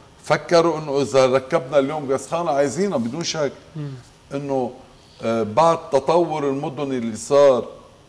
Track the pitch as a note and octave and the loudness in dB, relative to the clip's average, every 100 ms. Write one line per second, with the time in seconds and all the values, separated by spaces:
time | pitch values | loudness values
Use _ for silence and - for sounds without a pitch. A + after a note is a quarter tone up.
0 | - - - D#3 - F3 E3+ D3+ D#3 C#3 | -20 -20 -2 -2 2 4 4 0 -2 -2
1 | C#3 C3+ C3 C3 C3+ E3+ C#3 C#3+ C3+ D#3 | 2 4 4 2 0 -4 0 0 0 -2
2 | C3+ C3 - E3 E3+ C#3 C#3+ B2+ G3+ D#3 | -4 -4 -4 -4 -2 0 0 -2 -2 -2
3 | A#2 C#3+ E3 D#3+ C#3+ - - D#3 D3 C3 | -4 -6 -6 -4 -4 -6 -14 -12 -12 -12
4 | A#2+ - - C#3+ C#3+ C3+ A#2+ - - - | -18 -20 -12 -10 -4 -4 -4 -8 -20 -20
5 | - - A2+ A2+ G#2+ G#2+ E3 E3 - C3+ | -20 -8 -4 -2 0 2 4 2 0 0
6 | C3+ E3 E3 D#3 C#3+ C3+ D3+ C3 C#3 C3 | 2 2 2 0 -2 -2 -6 -6 -4 -4
7 | A#2 G#2+ - C#3+ C#3+ B2 G#2+ - - - | -4 -8 2 6 6 6 0 -12 -20 -20